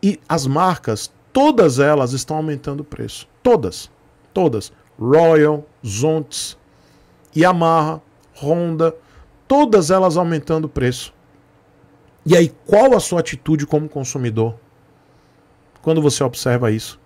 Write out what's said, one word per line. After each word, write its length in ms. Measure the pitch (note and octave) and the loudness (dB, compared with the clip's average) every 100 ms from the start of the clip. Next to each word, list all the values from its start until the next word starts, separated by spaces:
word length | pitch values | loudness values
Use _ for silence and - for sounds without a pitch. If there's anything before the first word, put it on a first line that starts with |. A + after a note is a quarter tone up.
E 160 | G3 G3 _ | -2 -2 _
as 200 | E3 C3+ | -4 -2
marcas, 640 | C#3 F#3 E3 - G#2+ - _ _ | 0 0 -2 -6 -8 -8 _ _
todas 460 | C4 C#4+ A#3+ F3 B2+ | 2 2 4 2 4
elas 340 | C#3+ D3 B2+ | 2 2 0
estão 260 | C3 - D#3 | -4 -8 -6
aumentando 420 | D#3 C#3+ - C#3 | -6 -8 -8 -12
o 40 | |
preço. 440 | - - A2 - - _ | -12 -12 -12 -14 -20 _
Todas. 480 | B3+ A3+ G2+ - - _ _ _ _ | 0 2 0 -10 -20 _ _ _ _
Todas. 400 | - E3 A2 - _ _ - | -2 -2 -2 -10 _ _ -10
Royal, 680 | A2+ D3+ E3 D#3 D3+ D3+ D3 _ A#2 | 0 4 6 4 4 0 -8 _ -12
Zontes, 720 | G2 D3 D#3+ D3+ - - - _ _ _ _ _ _ _ D#3 | -4 -2 -2 -6 -12 -14 -16 _ _ _ _ _ _ _ 0
Yamaha, 640 | F3 F3+ E3 E3 D#3 D#3+ _ _ _ | 2 2 2 2 0 -6 _ _ _
Honda, 600 | - C#3 E3+ E3+ D#3+ E3 D#3+ _ _ _ _ _ | -12 -4 -2 -2 -2 -2 -2 _ _ _ _ _
todas 440 | C#4 C#4+ G#3+ D#3 | 2 4 2 4
elas 260 | F#3+ F#3 D#3+ | 2 2 0
aumentando 480 | F3 D#3+ - D#3+ | -2 -4 -4 -4
o 60 | D#3 | -4
preço. 420 | - B2+ C3 - _ _ _ _ _ _ _ _ _ _ _ | -4 -4 -4 -12 _ _ _ _ _ _ _ _ _ _ _
E 100 | - | 2
aí, 180 | F3 E3+ - - | 4 4 -2 0
qual 300 | G3+ C4 A#3 | 4 6 4
a 40 | |
sua 200 | - F3 | 0 -4
atitude 460 | D#3+ C3 - D#3 D3 | -4 -8 -2 -2 0
como 200 | D3+ D3+ | -4 -4
consumidor 720 | D3 C3 C#3 B2 A2 A2+ A2+ _ _ _ _ _ _ _ _ _ _ _ _ | -10 -10 -6 -6 -2 -4 -4 _ _ _ _ _ _ _ _ _ _ _ _
quando 180 | - D#3+ | -2 0
você 240 | D3 - | 0 0
observa 460 | C3 C3 C3 B2 A#2+ | -4 -4 -2 0 0
isso? 280 | A2 - - | -4 -8 -20